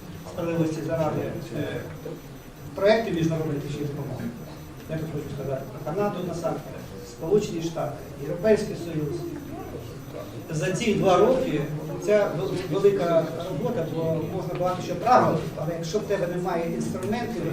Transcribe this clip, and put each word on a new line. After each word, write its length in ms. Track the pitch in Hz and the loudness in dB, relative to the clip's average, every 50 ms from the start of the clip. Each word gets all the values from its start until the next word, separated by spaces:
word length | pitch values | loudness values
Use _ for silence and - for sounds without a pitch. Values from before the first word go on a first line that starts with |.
| - - - - - - | -14 -14 -14 -12 -12 -10
справедливості 460 | - - 170 165 165 165 156 156 156 156 151 | -6 -4 -2 0 2 2 2 0 0 -2 -2
заради, 340 | 160 165 165 156 147 - - - - - 170 - - - 151 | -2 0 2 2 2 2 0 -2 -4 -4 -6 -8 -6 -4 -4
е, 80 | 143 - 143 - - - - - - 151 165 - - - - - - - - - - - - | -4 -4 -4 -6 -8 -8 -10 -10 -10 -10 -10 -10 -12 -14 -16 -16 -16 -16 -16 -14 -14 -10 -4
проєктів 400 | - 190 208 220 226 - 185 165 | 4 6 6 6 6 4 2 0
міжнародної 440 | 165 160 160 - 156 - 139 143 135 | 2 2 2 2 2 0 0 -2 -2
технічної 260 | - - - 147 147 | -4 -4 -6 -4 -4
допомоги. 380 | 135 - 143 135 120 117 - 120 117 - - - - - - - - - - - - | -4 -4 -4 -6 -6 -6 -6 -6 -6 -6 -8 -12 -12 -12 -14 -14 -14 -14 -14 -8 -6
Я 60 | 160 | -4
тут 100 | 156 - - | -4 -4 -4
хочу 120 | - 147 135 - - | -4 -6 -6 -6 -6
сказати 280 | 139 135 139 135 131 - - | -6 -4 -4 -4 -4 -6 -8
про 200 | - 143 - 151 | -10 -8 -6 -4
Канаду 240 | 165 202 208 202 - 180 175 170 | 0 0 0 0 0 -2 -4 -4
насамперед, 520 | 165 - - 156 139 - - - - 127 - - - - - - | -4 -2 -2 -2 -4 -4 -6 -10 -10 -10 -10 -10 -12 -12 -12 -12
Сполучені 520 | - - 165 160 202 214 - - 170 165 | -10 -8 0 4 4 4 4 2 -2 -4
Штати, 340 | 160 165 - 151 139 123 - - - - - - | -4 -4 -2 -2 -4 -4 -4 -8 -10 -12 -10 -8
Європейський 540 | 143 - - 170 165 220 214 - - - - | -6 -6 -4 2 6 6 6 6 4 -2 -4
Союз. 380 | - 170 170 160 156 147 139 - - - - 151 143 - - - - - - - - - - - - - - - - - - - - - - | -6 -6 -4 -4 -2 -2 -2 -4 -4 -6 -6 -8 -8 -10 -10 -10 -10 -10 -10 -10 -10 -10 -10 -12 -12 -12 -12 -10 -10 -10 -10 -10 -12 -8 -6
За 220 | 160 151 170 190 | -2 0 0 0
ці 220 | 185 - 233 220 190 | 0 2 2 2 4
два 220 | - 170 196 180 | 6 6 8 8
роки 440 | 180 208 - - - - - 151 147 151 151 - - - - - - - | 8 8 8 6 4 4 2 2 0 0 -2 -4 -4 -4 -6 -6 -4 2
ця 220 | 202 208 208 202 - - - | 4 6 6 6 4 2 -2
вел-, 140 | 190 185 - 180 180 - | -2 -2 -2 -2 -2 0
велика 520 | - 196 202 202 - - 175 170 165 160 160 - - - - - | 0 6 6 6 6 6 4 4 4 4 4 2 -2 -6 -4 -4
робота, 380 | 165 156 226 240 214 175 156 - 160 | -4 -2 -2 -2 0 -2 -2 -2 -2
бо 80 | 160 165 160 160 156 160 165 185 | -2 0 0 0 0 0 -2 -4
можна 180 | 185 170 156 180 175 | -4 -4 -4 -2 0
багато 220 | 180 180 180 175 | 0 0 0 0
що 120 | - - 170 | -2 -4 -4
прагнути, 480 | - - - 247 - 180 160 165 160 - - - | 0 4 8 8 8 8 6 2 2 0 -2 -4
але 120 | - 151 160 170 160 | -4 -4 -2 -2 -2
якщо 200 | 165 165 - 208 | -4 -2 -2 -2
в 40 | |
тебе 240 | - - 202 180 175 | 0 0 0 0 2
немає 480 | 170 175 180 180 185 175 170 165 165 165 | 0 0 0 0 0 0 0 0 0 0
інструментів 680 | 160 151 - - - - 202 214 233 - - - 175 156 165 | -2 -2 -2 -2 -2 -2 -2 -2 -2 -2 -2 -2 -2 -2 -2